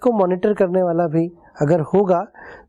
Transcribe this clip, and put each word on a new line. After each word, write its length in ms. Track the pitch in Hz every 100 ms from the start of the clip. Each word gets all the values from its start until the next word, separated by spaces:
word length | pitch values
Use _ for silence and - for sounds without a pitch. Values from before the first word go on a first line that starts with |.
को 100 | 254
monitor 420 | 226 180 180 214
करने 280 | 208 190 185
वाला 240 | 180 165 170
भी 260 | 160 170 - _ -
अगर 180 | 143 170
होगा 460 | 151 190 196 175 202 - - -